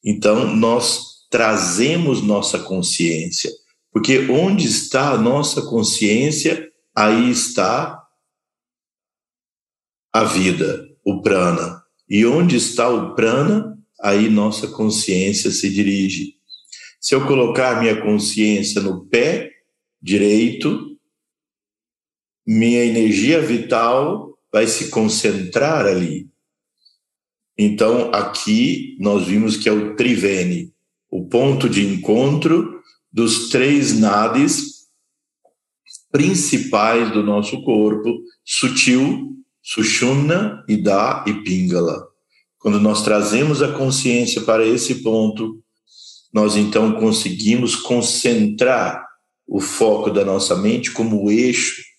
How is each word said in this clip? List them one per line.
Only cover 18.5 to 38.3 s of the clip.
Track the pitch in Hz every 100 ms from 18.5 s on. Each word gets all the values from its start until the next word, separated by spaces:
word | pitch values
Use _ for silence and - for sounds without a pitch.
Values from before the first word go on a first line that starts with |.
| 104 92 101
no | 98 92 -
pé | 117 139 180 - _ _ _ _ _
direito, | 80 101 101 104 120 - 151 - - - _ _ _ _ _ _ _ _ _ _ _ _ _ _
minha | - 110 117 120
energia | 120 110 110 98 117 165
vital | 110 117 113 117 117 131 147 208 - - _
vai | 107 113
se | - -
concentrar | 117 107 - 110 98 90 117 143 156 101
ali. | 92 85 76 - _ _ _ _ _ _ _ _ _ _ _ _ -
Então, | 104 107 110 123 -
aqui | 104 101 - - 107 131 - - -
nós | 101 101 87
vimos | 104 113 107
que | 113
é |
o | 107 107
Triveni, | - 123 110 98 95 90 87 - _ _ _ _
o | 92 90
ponto | 117 135 135 127
de | 98 98
encontro | 92 - 110 135 147 156 165 - - _ _ _
dos | - 117 110 -
três | 131 131 147 131 110
nadis | 107 101 113 123 147 - - - _ _ _ _ _ _ _ _ _ _ _ - _
principais | 143 160 190 - 123 - 107 110 117 113
do | 104
nosso | 101 104 104 127
corpo, | - 110 107 107 110 117 -